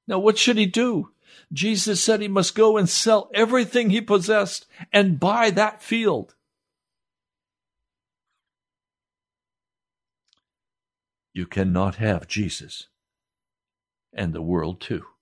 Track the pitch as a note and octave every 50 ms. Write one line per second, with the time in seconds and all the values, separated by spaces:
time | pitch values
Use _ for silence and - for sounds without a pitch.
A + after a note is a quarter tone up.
0 | _ - G3+ F#3+ G3 G#3+ G#3 - - A#3+ B3 G#3+ G#3+ F#3+ F3+ A3 A#3+ B3 A#3 E3
1 | - - _ _ _ _ - - - - E3 C3+ E3 G#3+ A3 G3 - G#3+ G#3 -
2 | - - A3 G#3 G#3 G3+ G3 G3 F3+ - - - A3 A3 G#3+ G#3+ G3 E3+ - -
3 | - A3+ A3 G#3 F#3+ - - G3+ A3+ A3+ B3 B3+ A#3+ - - B3 A#3+ G#3+ F#3+ A#3
4 | A3+ A3+ G#3 G3+ E3+ G3+ G#3+ G#3+ G3+ F3+ - - - _ _ - F3 - - G#3
5 | G3+ F#3+ E3+ C3+ F3 F3+ G#3 A#3 A#3 A3 F#3 G3 G#3+ G#3+ - - - - A3 A3+
6 | A3+ G#3 D#3+ A#2 F#2 - _ _ _ _ _ _ _ _ _ _ _ _ _ _
7 | _ _ _ _ _ _ _ _ _ _ _ _ _ _ _ _ _ _ _ _
8 | _ _ _ _ _ _ _ C6+ C6+ _ _ _ _ _ _ _ _ _ _ _
9 | _ _ _ _ _ _ _ _ _ _ _ _ _ _ _ _ _ _ _ _
10 | _ _ _ _ _ _ _ _ _ _ _ _ _ _ _ _ _ _ _ _
11 | _ _ _ _ _ _ - F#2 F2 - - G2 F#2+ F#2+ F2+ F2+ F#2+ G2 F#2+ -
12 | A2 G#2+ G2 E2 - - - G2+ G#2+ F2 - - - - - - - _ _ _
13 | _ _ _ _ _ _ _ _ _ _ _ _ _ _ _ _ _ _ _ _
14 | _ _ _ - G2+ E2+ D#2+ E2 E2 E2 F2+ E2+ D#2 E2 F2+ F#2 - - A2 E2+
15 | - - _ _